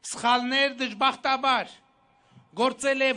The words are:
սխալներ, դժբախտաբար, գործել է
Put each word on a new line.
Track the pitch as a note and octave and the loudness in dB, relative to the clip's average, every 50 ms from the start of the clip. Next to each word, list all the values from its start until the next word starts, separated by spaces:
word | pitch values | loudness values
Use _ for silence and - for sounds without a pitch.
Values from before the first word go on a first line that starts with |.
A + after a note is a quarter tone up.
| _ | _
սխալներ, | - - - A3+ A#3 B3 B3 B3 B3 C4 C4+ C#4 C#4 C4+ A#3+ | -12 -10 -2 2 2 2 2 2 0 0 2 2 0 0 -4
դժբախտաբար, | C4 B3 G#3 G3+ C4+ C4+ C4 - - C#4 C4+ C4 C4 C4+ B3+ A#3 F#3 - - - _ _ _ _ _ _ _ _ _ _ _ - _ _ | -6 -6 -4 0 0 0 0 0 -2 -2 -2 0 2 0 0 0 -2 -6 -12 -20 _ _ _ _ _ _ _ _ _ _ _ -20 _ _
գործել | _ D#3+ A#3 C4 A#3+ - - C#4 C#4 C4+ C4+ | _ -2 -2 -2 -2 -2 -2 -2 0 2 0
է | C4 B3+ | 0 0